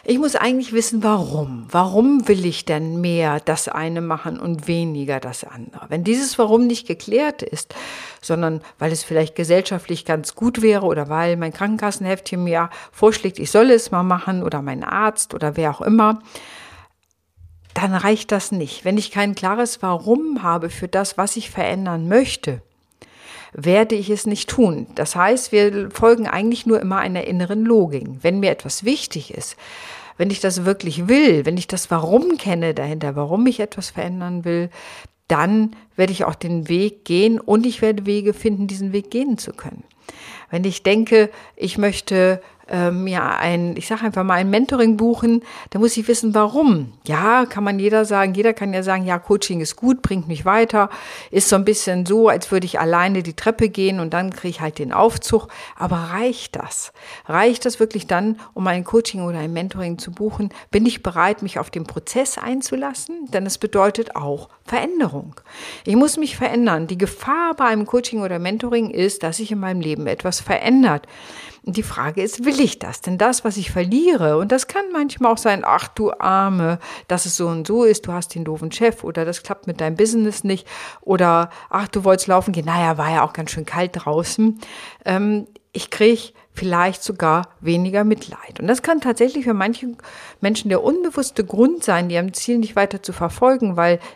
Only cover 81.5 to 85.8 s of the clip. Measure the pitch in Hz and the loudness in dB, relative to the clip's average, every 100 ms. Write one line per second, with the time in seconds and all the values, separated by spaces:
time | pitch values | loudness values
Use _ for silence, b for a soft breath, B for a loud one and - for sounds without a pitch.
81.5 | B B 190 202 208 190 190 - 185 185 | B B -4 -2 0 4 4 4 2 2
82.5 | 170 156 175 165 160 151 160 156 - 156 | -2 -2 0 2 0 0 2 0 -2 -8
83.5 | - 156 170 180 180 147 151 170 - 220 | -8 -6 -4 -4 -4 -2 -2 -2 2 2
84.5 | 220 B B B B - 185 208 214 208 | 2 B B B B -2 0 0 -2 -4
85.5 | - _ - | -16 _ -12